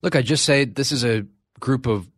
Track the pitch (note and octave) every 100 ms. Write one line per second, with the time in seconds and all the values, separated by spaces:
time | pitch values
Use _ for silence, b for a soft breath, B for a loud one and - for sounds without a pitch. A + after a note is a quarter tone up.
0 | F3+ D#3+ A#2+ D3 - C#3 C#3 G#2 C3+ C#3+
1 | A#2+ A2 G2+ _ _ _ - C3+ B2+ G#2
2 | F#2